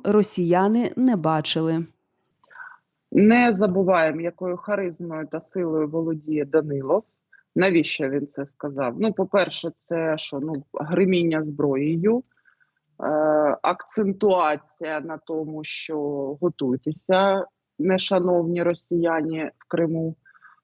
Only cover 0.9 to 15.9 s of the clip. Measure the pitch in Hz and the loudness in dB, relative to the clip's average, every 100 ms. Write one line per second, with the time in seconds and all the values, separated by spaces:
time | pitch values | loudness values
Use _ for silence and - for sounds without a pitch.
0.9 | - 254 208 156 156 151 165 160 165 165 | 0 2 2 2 0 0 0 0 -2 -4
1.9 | _ _ _ _ _ _ - - - _ | _ _ _ _ _ _ -20 -20 -20 _
2.9 | _ _ - 214 240 240 190 202 185 185 | _ _ 4 6 6 4 2 0 2 2
3.9 | 180 160 151 170 - 185 180 - 202 180 | 4 2 0 -6 -6 -8 -8 -4 -4 -4
4.9 | 160 170 156 147 160 - 190 170 156 151 | -8 -10 -8 -8 -10 -8 -6 -2 -2 -2
5.9 | 165 165 156 151 151 143 156 151 139 135 | -2 -4 -6 -4 -4 0 0 0 -4 0
6.9 | 196 - _ _ _ _ - 190 165 147 | 0 0 _ _ _ _ 0 4 4 2
7.9 | - 135 143 143 - 143 _ 147 139 127 | -2 -2 -2 -4 -10 -12 _ -8 -4 -4
8.9 | 120 220 202 185 202 165 - 170 - - | 0 -2 0 0 2 0 -2 -8 -10 -6
9.9 | 170 160 156 - 139 156 143 - - 156 | -2 -2 -4 -6 -6 -6 -8 -8 -8 -2
10.9 | 175 190 180 170 156 151 143 143 135 151 | 2 4 4 2 0 -2 -2 0 0 0
11.9 | 170 202 240 - _ _ _ _ _ _ | 2 2 0 -4 _ _ _ _ _ _
12.9 | - - 151 156 151 147 - 165 180 - | -8 -2 0 2 4 2 2 0 -2 -6
13.9 | - 202 190 208 185 156 147 - _ 156 | -2 -2 0 2 4 2 -2 -6 _ -8
14.9 | 156 160 156 - 160 156 156 156 - - | -6 -8 -12 -8 -6 -6 -8 -10 -10 -6